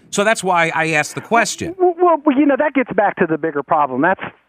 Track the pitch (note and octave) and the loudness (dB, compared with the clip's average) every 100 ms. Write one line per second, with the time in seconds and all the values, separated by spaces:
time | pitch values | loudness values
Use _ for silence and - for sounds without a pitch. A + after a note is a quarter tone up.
0 | _ - G3+ A3+ F#3 F3+ E3 D#3+ D#3+ D#3 | _ -2 0 0 0 0 0 0 0 0
1 | D3 - - A3+ G#3+ - - F#4+ F4+ E4+ | -2 -6 0 0 0 -4 -8 -2 0 2
2 | F4+ D#4+ D#4 C4 D4 C4+ D4+ C4+ B3 F#3 | 2 2 2 2 2 2 0 -2 -2 0
3 | G3+ - F3+ D#3+ D#3+ C#3+ C#3 E3 C#3+ B2+ | 0 0 -2 -2 -4 -6 -2 0 0 0
4 | D#3+ F#3+ - - | 0 0 -6 -16